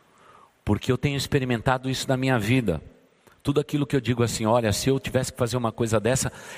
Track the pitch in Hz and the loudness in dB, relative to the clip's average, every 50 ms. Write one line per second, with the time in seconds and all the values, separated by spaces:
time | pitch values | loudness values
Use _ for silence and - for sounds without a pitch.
0 | _ _ _ _ - - - - - _ _ _ _ - 104 - - - 123 - | _ _ _ _ -20 -20 -20 -20 -20 _ _ _ _ -2 -2 0 0 0 -2 0
1 | - 143 139 139 127 - - 143 127 127 123 110 - 135 127 127 127 131 127 - | 0 -2 -2 -4 -2 0 0 0 2 0 0 0 2 0 0 0 0 -2 -4 -2
2 | - - 131 127 131 131 131 117 98 107 127 135 113 95 80 73 - - - _ | -2 -2 0 0 2 2 2 2 2 2 2 2 2 0 -2 -2 -6 -12 -20 _
3 | _ _ _ _ _ _ _ _ - 139 143 147 143 - - 147 143 - - 135 | _ _ _ _ _ _ _ _ -4 -2 0 0 0 0 -2 -2 0 0 0 0
4 | 113 113 127 117 117 110 104 107 110 107 117 123 117 104 98 - - 131 135 135 | 0 0 0 0 0 0 0 0 2 2 4 4 4 2 0 0 0 0 0 0
5 | - - - 127 131 - - - 127 110 117 127 117 113 - - 120 107 113 110 | -2 -2 -2 -2 -2 -2 -2 -2 -2 -2 0 -2 -2 -2 -2 -2 0 0 2 2
6 | 101 117 131 123 - 127 - - - - - | 2 2 2 0 0 -4 -6 -10 -14 -16 -16